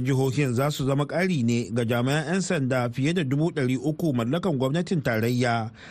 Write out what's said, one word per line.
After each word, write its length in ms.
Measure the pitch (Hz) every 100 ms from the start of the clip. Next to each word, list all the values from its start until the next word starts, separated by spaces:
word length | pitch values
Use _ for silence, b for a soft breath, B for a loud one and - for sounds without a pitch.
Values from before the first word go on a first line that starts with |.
| 127
jihohin 480 | 135 135 127 139 120
za 160 | 143
su 140 | 147 135
zama 160 | 139
ƙari 400 | 139 147 185 160
ne 240 | 117 120 95 117
ga 80 |
jami'an 400 | 117 120 127 151
'yan 180 | 147 190
sanda 460 | 180 175 131 131 120
fiye 220 | 127 139
da 100 | 180 135
dubu 240 | 143 170
ɗari 240 | 147 127 131
uku 380 | 151 156 170 123
mallakan 400 | 113 165 185 135
gwamnatin 480 | 131 160 180 180
tarayya 680 | 123 113 117 123 123 117 110 - B